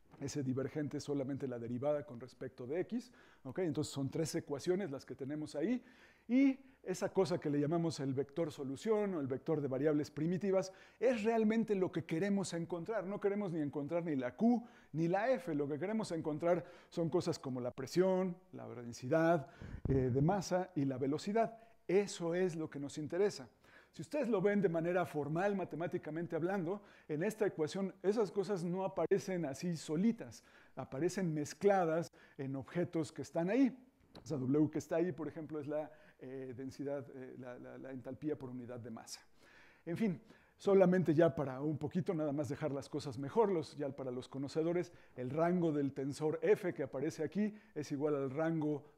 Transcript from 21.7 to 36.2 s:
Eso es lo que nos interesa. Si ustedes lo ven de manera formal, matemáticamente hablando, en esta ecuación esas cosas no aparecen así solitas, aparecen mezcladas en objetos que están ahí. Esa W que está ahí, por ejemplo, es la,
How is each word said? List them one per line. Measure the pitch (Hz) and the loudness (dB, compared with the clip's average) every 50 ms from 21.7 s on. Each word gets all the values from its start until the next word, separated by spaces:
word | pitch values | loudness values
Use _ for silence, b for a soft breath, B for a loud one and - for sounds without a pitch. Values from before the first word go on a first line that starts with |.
| B B _ _ | B B _ _
Eso | 165 196 202 196 - - 175 170 165 | 2 2 2 2 -4 -4 -2 -2 2
es | 180 190 185 160 | 2 2 2 2
lo | 165 156 151 | -2 -4 -4
que | - 143 | -4 -6
nos | 143 139 - - | -8 -6 -6 -6
interesa. | 156 139 - 175 202 208 - - 127 117 _ _ B B B B B B | -6 -4 0 2 2 2 2 -2 -12 -16 _ _ B B B B B B
Si | B - 160 | B -14 -12
ustedes | - - 302 277 214 | -6 -2 -2 0 2
lo | 240 190 175 | 2 2 4
ven | 202 202 208 | 4 4 4
de | 196 190 | 4 2
manera | 165 165 160 170 180 185 175 | 2 2 0 2 2 0 0
formal, | - - 151 143 143 156 165 185 208 208 | 0 -2 -4 -4 -2 -2 0 0 0 0
matemáticamente | 196 175 160 - 147 165 180 - 175 - 160 151 160 175 - - | 0 -4 -6 -4 -4 -4 -4 -4 -4 -6 -6 -6 -6 -6 -4 -4
hablando, | 160 151 180 190 208 175 151 196 202 B B B B B B | -2 -2 0 0 0 -2 -2 -4 -6 B B B B B B
en | 156 147 165 | -2 0 0
esta | 214 214 - 214 | -2 0 2 0
ecuación | 190 - - 156 147 - 185 196 190 - - - | 0 2 0 -2 -2 0 -2 -4 -4 -6 -2 0
esas | 180 208 240 220 190 | 0 2 2 2 0
cosas | - 202 190 160 208 180 160 | 0 -2 -2 0 -2 -2 -2
no | 180 170 190 190 | -2 -2 -2 -2
aparecen | 190 - - 165 160 190 196 - - 190 175 165 | -4 0 0 2 4 2 2 2 0 -2 -2 -2
así | 139 135 - - 185 170 | -2 -4 -4 -4 -4 -4
solitas, | 151 - - 156 156 190 233 220 226 156 120 107 - B B B B B B B | -4 -4 -2 0 2 4 2 2 2 -4 -14 -14 -18 B B B B B B B
aparecen | - 131 - - 135 151 180 175 208 190 170 156 | -10 -10 -8 -4 -2 -2 -2 0 0 -2 0 0
mezcladas | 151 147 - - - - 202 202 190 180 160 156 170 170 - B B B B B | -2 -2 -4 -6 2 4 4 6 6 4 2 2 0 -2 -4 B B B B B
en | B 139 135 135 | B -6 -6 -6
objetos | 135 127 - - 175 175 170 - 165 156 - - | -6 -8 -6 -2 -2 -2 0 0 -2 -2 -2 -4
que | - 139 | -10 -12
están | - - 165 165 180 | -6 -2 -2 0 2
ahí. | 208 254 277 247 - - - _ _ _ _ _ _ - - | 4 4 4 4 4 -2 -16 _ _ _ _ _ _ -20 -8
Esa | - 165 | -6 -4
W | 139 131 127 139 147 156 147 | -2 0 2 4 4 4 4
que | 151 160 | 2 -4
está | 139 - 180 | -4 -2 0
ahí, | 160 170 185 175 | 0 0 0 -2
por | - 160 143 | -4 -8 -8
ejemplo, | - 170 160 139 156 151 | -8 -10 -10 -8 -8 -8
es | 143 | -6
la, | 139 151 151 156 151 B B B B B B | -4 -4 -4 -6 -6 B B B B B B